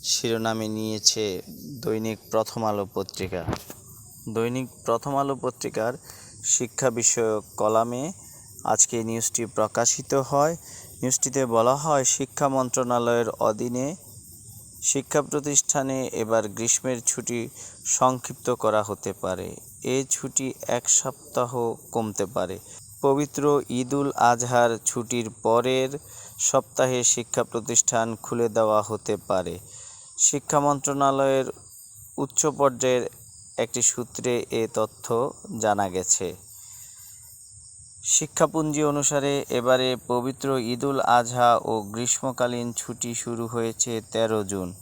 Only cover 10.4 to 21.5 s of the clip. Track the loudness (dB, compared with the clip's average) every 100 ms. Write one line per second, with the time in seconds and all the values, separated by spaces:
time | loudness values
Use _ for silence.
10.4 | 2 0 -10 -18 -18 -6 -2 0 0 0
11.4 | 2 4 4 4 2 2 2 0 -4 0
12.4 | 0 2 0 0 2 2 4 2 2 2
13.4 | 0 0 -2 -2 -4 -6 -14 -20 -20 -20
14.4 | -20 -20 -20 -6 -2 -2 0 0 0 -2
15.4 | 0 0 0 -2 0 -2 -4 -4 2 2
16.4 | 0 -4 -2 0 0 -2 -2 -4 -4 -4
17.4 | -6 -10 -18 -14 -4 2 2 2 -6 -8
18.4 | -4 0 2 2 0 -4 -6 -6 -4 -4
19.4 | -6 -12 -18 -10 -2 -2 0 -4 -2 -4
20.4 | -4 -8 -4 -2 2 0 0 -8 -6 -2
21.4 | 0